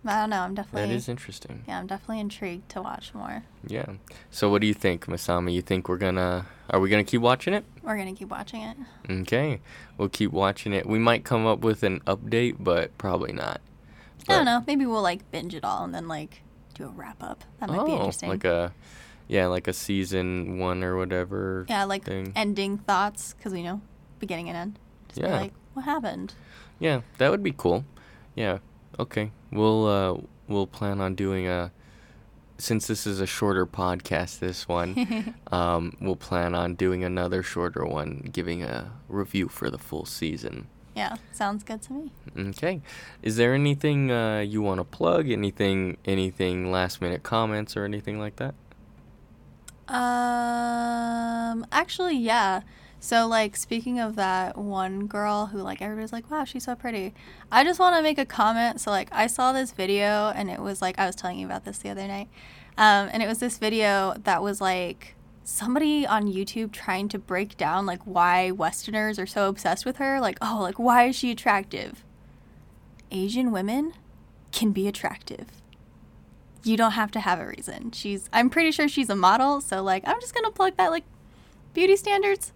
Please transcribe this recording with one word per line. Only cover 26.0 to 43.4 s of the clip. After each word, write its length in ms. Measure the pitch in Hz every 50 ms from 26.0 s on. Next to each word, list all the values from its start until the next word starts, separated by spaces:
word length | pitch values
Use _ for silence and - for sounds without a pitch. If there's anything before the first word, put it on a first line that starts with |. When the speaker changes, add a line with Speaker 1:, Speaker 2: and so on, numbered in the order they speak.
| 233 190 - 185 185 202 - - - - - - - - - -
Speaker 2:
Yeah, 220 | 160 160 147 127 113 - - -
that 100 | 131 143
would 140 | 185 208 202
be 80 | 185 139
cool. 300 | - - 90 85 104 143 - - - - - - - - - -
Yeah. 240 | 107 110 98 90 98 - - - - - - - -
Okay. 320 | 131 - - 107 107 107 - - - -
We'll, 360 | - 104 107 110 110 110 110
uh, 300 | 107 101 98 95 92 90 - - - - - -
we'll 200 | - 104 101 98
plan 340 | - - - 107 101 98 98
on 140 | 95 92 95
doing 320 | 92 98 95 95 92 90
a, 240 | 90 90 90 87 87 - - - - - - - - - - - - - - - - - -
since 260 | - - 117 107 -
this 200 | - 110 - -
is 120 | 107 98 95
a 60 | 95
shorter 400 | 90 - - 110 101 95 92 92
podcast, 720 | - - - 90 90 90 90 - - 92 80 90 87 - -
this 280 | 92 92 87 - -
one, 680 | - 87 87 87 90 95 254 123 - 226 220 214 220 233 -
Speaker 1:
<laughs> 100 | - -
Speaker 2:
um, 460 | - 90 87 87 - - 85 82 - -
we'll 160 | 95 95 92
plan 380 | - - - 92 87 87 87 87
on 220 | 85 87 87 87
doing 280 | - 92 92 92 90 90
another 380 | 90 90 92 87 90 90 92
shorter 440 | 90 - - 87 87 87 - 80 80
one, 440 | - 69 76 73 - - 69 - -
giving 300 | - 90 85 85 85 87 82
a 280 | 57 60 58 - - 113 - - -
review 380 | - 101 98 - - 98 90
for 220 | - - - - -
the 60 | - -
full 260 | - - - 76 -
season. 600 | - - - 87 78 82 76 - - - 60 - - - - - - -
Speaker 1:
Yeah, 200 | 208 202 - 226 226 - -
sounds 320 | - - 214 202 208 208 -
good 180 | - 220 214 -
to 100 | - 262
me. 180 | 285 320 294 - - - - -
Speaker 2:
Okay. 440 | - 95 98 98 - - 175 190 156 - - - - - - - - -
Is 140 | 110 107
there 160 | 113